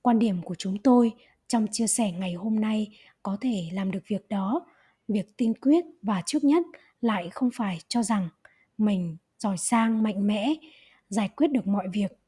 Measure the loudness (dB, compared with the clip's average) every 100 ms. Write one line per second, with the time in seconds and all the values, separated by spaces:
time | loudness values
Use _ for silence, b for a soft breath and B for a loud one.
0 | 2 2 2 0 -6 -8 -6 0 4 6
1 | 4 -2 b b _ -2 0 -2 -2 0
2 | -2 -2 -6 -6 -2 -2 0 -2 -4 b
3 | b b -8 -4 -2 -4 -4 -4 -4 -6
4 | -6 -6 _ -4 -2 -4 b b b b
5 | -4 -4 -4 -2 -2 0 2 2 2 -8
6 | -4 -2 -2 0 4 4 2 B B _
7 | -2 -2 -6 -2 -4 -2 -4 -4 -4 -2
8 | 0 0 -2 _ b b b -2 0 2
9 | -2 -8 _ _ -4 -4 0 2 2 2
10 | 0 0 0 0 0 -2 B B B B
11 | _ -2 -2 0 0 2 0 -2 -2 -2
12 | -4 -6